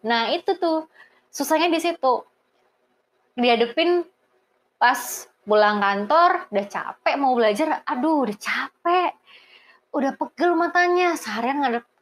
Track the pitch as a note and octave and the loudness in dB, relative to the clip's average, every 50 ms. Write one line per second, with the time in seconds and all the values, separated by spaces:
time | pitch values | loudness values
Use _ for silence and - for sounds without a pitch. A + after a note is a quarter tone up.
0 | - A3 A#3 A#3 A#3 G#3+ B3+ - - - F#4+ F4+ F4+ E4+ D#4+ D#4+ D#4 - _ - | -4 -2 0 0 0 0 -2 -2 -2 -4 -4 -2 -2 -2 -2 -2 -4 -8 _ -20
1 | - - _ _ _ _ - - C#4 - D#4 D#4 E4 F4+ E4 D#4+ E4 F4 E4 - | -20 -20 _ _ _ _ -10 -8 -4 0 0 0 2 2 0 0 -2 -2 -4 -2
2 | - C4+ A#3+ G#3+ - _ _ _ _ _ _ _ _ _ _ _ _ _ _ _ | 0 0 0 0 -2 _ _ _ _ _ _ _ _ _ _ _ _ _ _ _
3 | _ _ _ _ _ _ _ - A#3+ B3 A#3 A3 A#3 A#3 - - E4 F4 F4 F4 | _ _ _ _ _ _ _ -2 2 2 2 2 2 0 0 0 0 2 2 0
4 | E4+ - _ _ _ _ _ _ _ _ _ _ _ _ _ - A#3 A#3+ C4 B3+ | -2 -4 _ _ _ _ _ _ _ _ _ _ _ _ _ 0 2 2 2 0
5 | - - - - - - _ _ _ G#3 G#3 G#3+ G#3+ G#3 G#3 G#3 G3+ G3 G3+ G3 | -4 -10 -12 -12 -14 -18 _ _ _ 0 2 4 4 4 2 2 0 0 0 -2
6 | G#3 G3+ D4+ E4 E4+ F4+ F4+ F4 - - G#3 G3 G3+ G3+ - F3+ - - - - | 0 2 2 4 4 4 2 0 -4 -6 -4 -4 -4 -4 -6 -10 -10 -10 -10 -6
7 | - D#4+ C#4 C#4 C#4 C4 B3+ A#3+ A#3 G#3+ G#3 G#3 D#4+ D#4 D4+ - - - C#4 B3 | -2 -2 0 0 0 0 2 2 2 2 2 2 0 -2 -2 -4 -4 -4 -4 -2
8 | B3+ D#4+ D#4+ D4 C4 G#3 G3+ - - - - A#3+ C#4 C4+ - _ - E4+ F4 F#4 | 0 0 2 2 0 -2 -4 -6 -8 -8 -6 -6 -6 -8 -10 _ -2 0 2 2
9 | F4 - - _ _ _ - - - _ - - _ _ - _ _ _ - D4+ | 0 0 -4 _ _ _ -20 -20 -20 _ -20 -20 _ _ -20 _ _ _ -6 -4
10 | C4 C4+ C4 - D4+ - - - D#4 F4 F4 E4 F4 E4 - F4 F4+ F4+ F4 F4+ | -2 -2 -4 -4 -8 -8 -4 -2 0 2 2 2 0 0 2 2 2 2 2 2
11 | F4+ F4 E4 D4+ - A3 G#3 A3 A#3 B3 C#4 D4 C#4+ B3 A#3 A#3+ - _ _ _ | 2 0 0 -2 -6 -6 -6 -4 -2 -2 -2 -2 -2 -2 -2 -4 -6 _ _ _